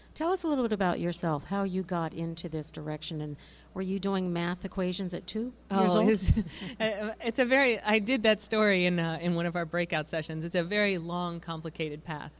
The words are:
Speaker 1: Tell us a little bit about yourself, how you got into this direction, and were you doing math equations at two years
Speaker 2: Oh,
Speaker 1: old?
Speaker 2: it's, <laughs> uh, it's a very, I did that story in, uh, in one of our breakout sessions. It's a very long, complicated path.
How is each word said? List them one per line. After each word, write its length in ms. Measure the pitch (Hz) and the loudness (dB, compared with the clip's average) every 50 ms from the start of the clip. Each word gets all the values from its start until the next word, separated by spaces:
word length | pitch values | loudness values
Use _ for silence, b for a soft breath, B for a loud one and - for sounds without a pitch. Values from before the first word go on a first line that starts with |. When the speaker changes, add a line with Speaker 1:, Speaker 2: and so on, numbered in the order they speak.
| B B - | B B -6
Speaker 1:
Tell 180 | - 320 339 | -4 -2 0
us 120 | 381 370 - | 0 0 0
a 40 | |
little 160 | 320 294 262 240 | 0 0 0 0
bit 100 | 208 214 | 0 0
about 260 | 190 190 180 - - | 0 2 2 2 0
yourself, 460 | 170 175 165 - 185 165 151 139 - | 0 -2 -2 -2 0 0 0 -2 -2
how 180 | - 196 202 196 | -4 -2 -2 -2
you 180 | 190 180 190 | 0 -2 -2
got 320 | 180 - 185 170 165 160 - | -2 -2 -2 -2 -2 -2 -4
into 340 | 165 165 165 165 - - | -4 -6 -6 -6 -6 -8
this 220 | 156 156 156 151 - | -6 -6 -6 -6 -6
direction, 500 | - 156 151 151 151 151 - - 160 151 | -8 -8 -6 -6 -6 -6 -6 -6 -6 -6
and 160 | 151 147 143 B B B B B B B - | -6 -6 -8 B B B B B B B -8
were 80 | 185 | -6
you 160 | 190 185 190 | -4 -4 -2
doing 340 | 196 190 196 196 190 185 180 | -2 -2 0 0 0 0 -2
math 340 | 170 170 170 175 180 180 - | -2 -2 -2 -4 -4 -6 -8
equations 500 | 190 - 196 180 180 180 - 190 170 175 | -6 -4 -2 -2 -2 -2 -4 -4 -4 -6
at 100 | - - | -6 -8
two 260 | - - 214 240 254 - - - - | -6 -6 -6 -6 -6 -8 -12 -6 0
years 240 | 196 196 190 202 214 | 2 4 4 6 6
Speaker 2:
Oh, 60 | 214 | 6
Speaker 1:
old? 80 | - 214 | 6 6
Speaker 2:
it's, 180 | 220 - 190 - | 4 4 4 4
<laughs> 500 | - 220 185 - - - 202 220 240 - | 4 4 2 -2 -6 -10 -10 -10 -4 -2
uh, 360 | 220 220 202 - 208 214 - - | -2 -2 -2 -2 -4 -6 -6 -4
it's 200 | 254 233 226 269 | -4 0 2 2
a 60 | 247 | 4
very, 340 | 240 262 277 277 247 220 196 | 6 6 6 6 4 2 2
I 180 | - 208 214 | 2 2 2
did 240 | 220 202 214 269 226 | 4 4 2 2 4
that 180 | 214 220 214 208 | 4 4 4 2
story 460 | - - 226 214 214 208 190 180 180 | 0 0 2 4 6 6 6 4 4
in, 140 | 180 175 170 | 4 2 2
uh, 180 | 165 165 165 147 | 0 0 -2 -2
in 140 | 170 175 170 | 0 0 0
one 140 | 170 170 | 0 0
of 80 | 170 165 | 0 0
our 100 | 175 165 | -2 -2
breakout 420 | 160 170 175 175 175 170 156 151 | -2 -2 -2 -2 0 -2 -2 -2
sessions. 380 | - 170 160 156 - 160 160 160 | -2 -4 -4 -4 -4 -6 -6 -4
It's 80 | 170 185 | -2 0
a 80 | 180 | 0
very 380 | 170 175 208 208 208 202 190 170 | 0 2 2 2 2 2 2 0
long, 400 | 165 170 175 175 175 175 170 170 | -4 -4 -4 -4 -4 -4 -6 -6
complicated 640 | - 170 165 160 160 160 - - 160 151 147 151 - | -8 -8 -8 -8 -8 -8 -6 -6 -4 -4 -6 -8 -8
path. 280 | 170 151 147 - 147 - | -8 -8 -8 -10 -12 -14